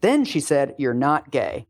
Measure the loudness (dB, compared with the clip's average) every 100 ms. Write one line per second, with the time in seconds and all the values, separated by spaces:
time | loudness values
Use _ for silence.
0 | 2 2 0 -2 0 0 0 -2 -2 0
1 | 0 0 -2 -4 -4 -6 -12